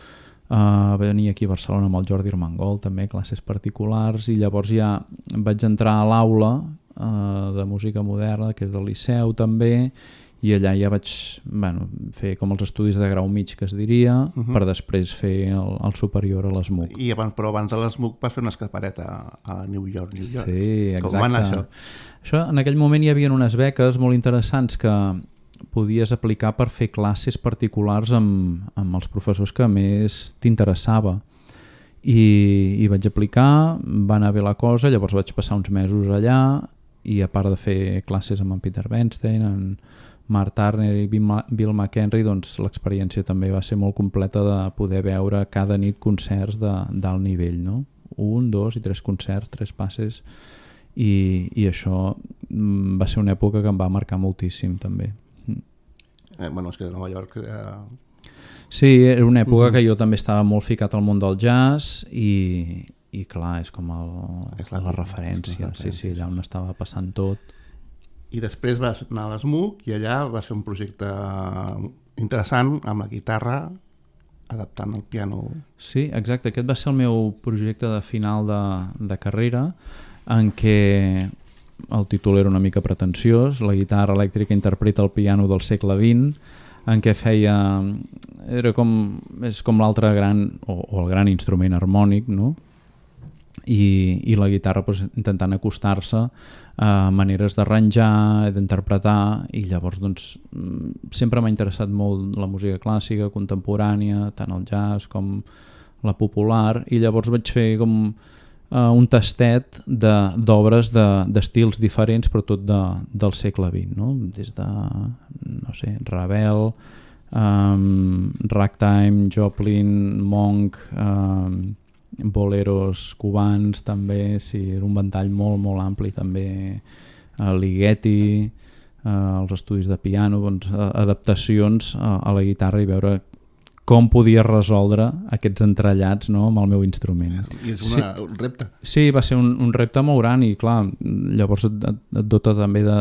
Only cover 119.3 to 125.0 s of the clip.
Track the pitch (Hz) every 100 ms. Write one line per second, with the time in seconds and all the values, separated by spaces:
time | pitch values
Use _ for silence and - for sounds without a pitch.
119.3 | 107 104 - 104 104 101 104 98 104 98
120.3 | 104 101 101 101 - - - 104 98 98
121.3 | 95 92 92 92 104 _ _ _ - 107
122.3 | 101 101 101 101 98 98 92 - - 104
123.3 | 101 101 101 104 101 - 101 98 101 101
124.3 | 104 - 104 95 95 101 101